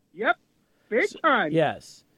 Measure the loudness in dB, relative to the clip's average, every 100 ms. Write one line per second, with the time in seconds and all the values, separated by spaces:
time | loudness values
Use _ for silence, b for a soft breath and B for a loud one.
0 | _ -6 -2 -2 _ _ _ _ -4 -2
1 | -2 0 0 2 2 2 0 -2 -14 -20
2 | _